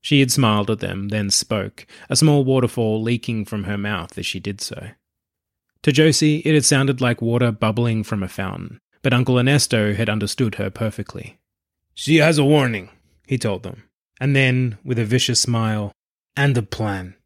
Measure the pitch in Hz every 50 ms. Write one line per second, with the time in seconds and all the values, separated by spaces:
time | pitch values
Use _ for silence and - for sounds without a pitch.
0 | _ - 151 143 135 127 - - 135 113 107 104 101 95 - 104 - 92 90 95
1 | 98 101 104 110 101 98 98 - - _ - 107 98 101 - - - _ - -
2 | - - 135 135 156 160 147 147 135 127 131 131 123 117 - - 117 110 107 110
3 | 110 113 123 117 - - 120 110 104 - - 104 98 101 104 101 101 104 104 95
4 | 87 87 - - 90 - - 98 90 101 101 98 - - - - - - - _
5 | _ _ _ _ _ _ _ _ _ _ _ _ _ _ _ _ _ 156 139 135
6 | 156 160 147 - - 151 151 147 - 147 156 151 135 - 151 139 135 139 135 123
7 | 131 120 120 - 117 117 117 120 123 120 110 104 - 110 107 117 120 120 113 110
8 | 104 - - 104 95 92 - - 98 95 92 87 90 - - - _ _ _ _
9 | _ 139 123 123 123 127 127 123 120 131 139 143 - - - 113 104 104 104 101
10 | 117 107 104 110 104 101 - - 131 110 104 - 101 101 - - 117 110 107 -
11 | 104 _ - - - - - _ _ _ _ _ _ _ _ _ _ _ _ -
12 | - 127 156 160 147 160 170 151 143 139 151 151 139 123 113 101 92 - _ _
13 | _ _ _ _ _ _ 135 123 - 117 98 92 - 98 92 - - _ _ _
14 | _ _ _ _ 135 139 139 139 135 127 127 127 127 123 107 - _ - 127 117
15 | 117 104 117 127 - - 120 - - - 120 113 113 110 110 107 104 101 - _
16 | _ _ _ _ _ _ _ - 139 143 135 120 107 - - - 117 104 98 95
17 | 92 92 92 _ _